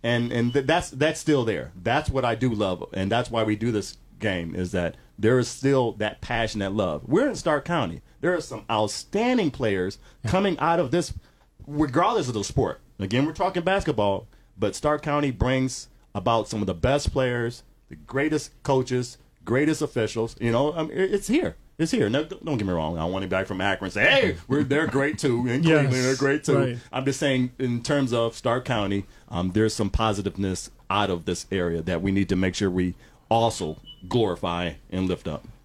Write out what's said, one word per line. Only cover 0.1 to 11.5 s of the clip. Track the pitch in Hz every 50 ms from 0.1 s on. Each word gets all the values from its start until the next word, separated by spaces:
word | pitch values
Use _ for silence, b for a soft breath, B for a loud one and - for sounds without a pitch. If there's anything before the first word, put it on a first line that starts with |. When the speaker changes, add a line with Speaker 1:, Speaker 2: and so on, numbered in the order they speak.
| 120 120 120 120
Speaker 1:
and | 123 120 117 120
th-, | 120 143 131
that's, | 131 160 175 165 -
that's | - 131 143 160 165 -
still | - 160 151 135 120
there. | 110 101 76 64 73 - 92
That's | 90 113 123 147 147 -
what | 139 135 123
I | 120 113
do | 113 131 127 113
love, | 101 104 95 92 87 - -
and | - 92 95 98
that's | 113 120 117 -
why | 110 113
we | 110 107 107
do | 104 113 120
this | 113 104 95 - - - - - - -
game, | - 107 95 90 85 82 85
is | 87 92 87
that | 90 92 87 82 - b b b b -
there | 104 110 123 127
is | 120 -
still | - - - 135 139 131 123 113
that | 101 104 107 107 - -
passion, | - - 123 113 113 107 - 107
that | 98 95 98
love. | 110 98 87 76 73 -
We're | - 131 196 269 294
in | 208
Stark | - - 165 151 143 -
County. | - 175 160 120 85 82 82 b b b b
There | - 170 180
are | 170
some | 151 - 131 110 - -
outstanding | 113 107 107 101 - - - - - 196 226 247 254 247 196 147
players | - - 131 110 98 95 90 95 - - b b b b -
Speaker 2:
Yeah. | 107
Speaker 1:
coming | 110 185 202 202 175 -
out | 143 165 170 175
of | 170 123
this, | 135 175 170 - - - b b b b b b